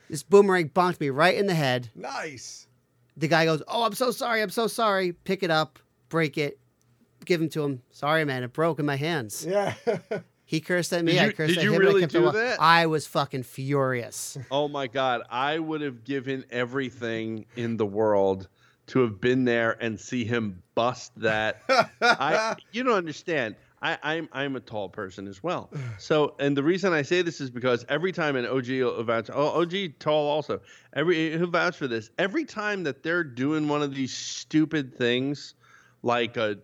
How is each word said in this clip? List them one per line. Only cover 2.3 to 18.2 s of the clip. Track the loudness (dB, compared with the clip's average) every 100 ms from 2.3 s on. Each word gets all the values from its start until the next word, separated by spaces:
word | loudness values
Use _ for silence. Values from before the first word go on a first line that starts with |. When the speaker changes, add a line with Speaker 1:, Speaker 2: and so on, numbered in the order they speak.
| -12 -16 -18 -20 _ _ _ _ -6
Speaker 1:
The | 2
guy | 4
goes, | 4 2 -2
"Oh, | 0
I'm | 0
so | 0 -2
sorry. | -2 -2 0
I'm | 0
so | -2 -2
sorry." | 0 2 2 0
Pick | -4 -6 -2
it | 2
up, | 2 0 -6 _ _ _
break | 0 0 -2
it, | -4 -6 _ _ _ _ _ _
give | 0 0
him | 0
to | -2
him. | -4 -4 -10
"Sorry, | -4 2 2
man, | 2 -2
it | -4
broke | 0 0 0
in | -2
my | 0
hands." | -2 -2 -4 -8 -2
Speaker 2:
Yeah. | 0 0 -2
<laughs> | -2 -2 -4 -8 -8 _ _
Speaker 1:
He | -4
cursed | 0 0 0
at | 0
me. | 2
Speaker 3:
Did | 4
Speaker 1:
I | 2
Speaker 3:
you, |
Speaker 1:
cursed | 2 0
Speaker 3:
did | 2
Speaker 1:
at |
Speaker 3:
you | 2
Speaker 1:
him, | 4
and |
I | 6
Speaker 3:
really | 6
Speaker 1:
kept | 4
Speaker 3:
do | 4
Speaker 1:
on | 4
wa-, |
Speaker 3:
that? | 4 0 4
Speaker 1:
I | 6 8 6
was | 0 0
fucking | -2 -2 -4
furious. | -8 -8 0 2 2 0 -6 -10 -12 -12
Speaker 3:
<laughs> | -4
Oh | -2 0
my | -2 -4
God! | 0 0 0 -2
I | -2 0 -2
would | -4 -4
have | -6 -8
given | -6 -4 -4 -6 -6
everything | -4 -2 -4 -6 -6 -6 -4 -4 -8 -10 -6
in | -4 -2
the | -2
world | 0 2 4